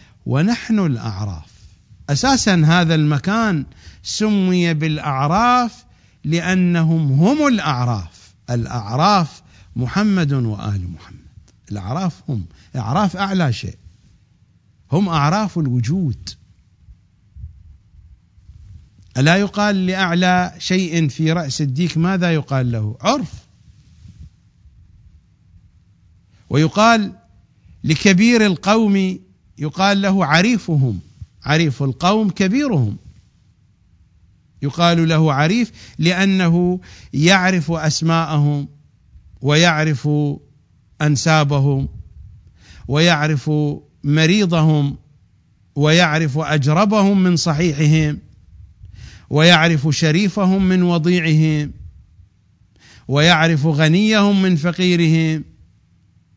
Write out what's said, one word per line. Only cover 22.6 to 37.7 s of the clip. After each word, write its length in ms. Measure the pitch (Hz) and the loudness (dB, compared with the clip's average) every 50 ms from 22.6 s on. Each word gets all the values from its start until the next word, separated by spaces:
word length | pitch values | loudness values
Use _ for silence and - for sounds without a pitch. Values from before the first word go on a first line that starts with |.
| 123 120 | -2 -2
له؟ 240 | 117 110 107 107 - - | -4 -4 -4 -6 -8 -4
عرف. 460 | - 202 277 302 180 - - - - _ _ _ _ - - - _ - - - - - - - - - - _ _ _ _ _ - - - - - - - - - - - _ _ _ _ _ _ _ - - - _ _ _ _ _ _ _ _ _ _ _ _ _ _ _ _ - | -4 -2 -2 -2 -4 -8 -12 -18 -20 _ _ _ _ -20 -20 -20 _ -20 -20 -20 -20 -20 -20 -20 -20 -20 -20 _ _ _ _ _ -20 -20 -20 -20 -20 -20 -20 -20 -20 -20 -20 _ _ _ _ _ _ _ -20 -20 -20 _ _ _ _ _ _ _ _ _ _ _ _ _ _ _ _ -4
ويقال 680 | - 143 160 156 - 202 214 233 233 220 202 - - - _ _ _ _ _ _ _ _ _ - - - - | 0 0 0 2 2 2 4 4 4 2 0 -4 -8 -14 _ _ _ _ _ _ _ _ _ -20 -18 -8 -4
لكبير 600 | 123 160 - - 202 190 175 220 240 240 226 214 | -2 -2 2 4 4 4 4 4 4 4 4 2
القوم، 720 | 202 175 - - 196 214 226 220 202 196 196 190 185 185 - - _ _ _ _ _ _ - | 2 0 0 0 0 2 2 2 2 2 0 0 -2 -4 -8 -14 _ _ _ _ _ _ -10
يقال 440 | 147 151 - 185 190 202 202 196 | -10 -8 -4 -2 0 0 2 2
له 240 | 196 196 190 196 170 | 0 0 0 0 2
عريفهم، 760 | 139 151 170 185 240 247 185 - - 160 143 131 123 101 85 - - _ - - - _ _ - | 2 2 2 4 2 0 -2 -2 -2 0 0 0 0 -2 -6 -10 -14 _ -20 -20 -20 _ _ -4
عريف 380 | 131 151 165 170 147 120 - | -2 0 0 0 0 -2 -4
القوم 480 | 139 135 120 - 170 185 214 220 220 190 | -4 -6 -4 -2 0 0 0 2 0 -2
كبيرهم، 640 | - - 196 185 214 277 294 262 202 139 117 101 - - - - - - _ _ _ _ _ _ _ _ _ _ _ _ _ _ _ _ _ _ _ _ _ _ _ _ _ _ _ - | -2 -2 -2 -2 -2 -2 -2 -2 -2 -2 -2 -2 -4 -8 -14 -20 -20 -20 _ _ _ _ _ _ _ _ _ _ _ _ _ _ _ _ _ _ _ _ _ _ _ _ _ _ _ -10
يقال 460 | 135 143 - 165 170 170 170 165 165 160 | -8 -8 -2 0 2 2 2 2 2 2
له 240 | 160 156 160 156 | 2 2 2 2
عريف 400 | 135 139 151 165 214 247 233 - - - - - - - | 2 2 0 0 0 0 -2 -4 -6 -12 -20 -16 -8 -2
لأنه 800 | 156 170 180 185 196 196 190 185 180 170 165 175 180 180 180 185 - - - - - - | -2 0 0 0 0 0 2 2 2 2 2 2 0 0 -2 -4 -8 -14 -20 -20 -16 -8
يعرف 580 | - 143 156 175 196 190 180 185 185 175 139 165 | -4 0 2 4 4 4 2 2 0 0 -2 -2